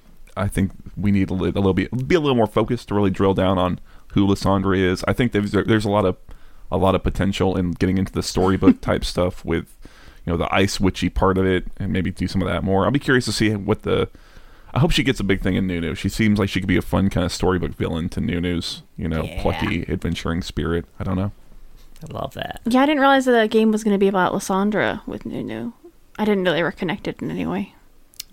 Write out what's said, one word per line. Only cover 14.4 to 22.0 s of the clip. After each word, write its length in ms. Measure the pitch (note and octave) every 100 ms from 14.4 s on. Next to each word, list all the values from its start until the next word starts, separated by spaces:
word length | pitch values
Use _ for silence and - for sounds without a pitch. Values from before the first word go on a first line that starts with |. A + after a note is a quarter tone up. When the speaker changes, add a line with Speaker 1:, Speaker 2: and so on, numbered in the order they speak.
| - - - B2
Speaker 1:
I 40 |
hope 100 | E3+
she 140 | D#3
gets 160 | C3 -
a 40 |
big 180 | G2 F#2+
thing 100 | G2
in 140 | F#2+ F#2+
Nunu. 260 | E2+ E2
She 160 | - F#2+
seems 300 | - A2 G#2
like 100 | G2+
she 100 | F#2
could 80 | F#2+
be 100 | F2+
a 40 |
fun 260 | - F#2+ F#2+
kinda 180 | - F2
storybook 460 | - F#2 F#2 E2+ -
villain 340 | F2+ E2 F2
to 100 | -
Nunu's, 600 | - E2+ F2 E2+ - - - -
you 100 | E2
know, 160 | D#2+
Speaker 2:
Yeah. 160 | D#2+ E2+
Speaker 1:
plucky 460 | E2+ E2 - F2 -
adventuring 540 | F2 E2+ E2 D#2+ E2+
spirit. 440 | - - D2+ E2+ - -
I 40 |
don't 120 | G2 F#2
know. 160 | G2+ - - - - - - -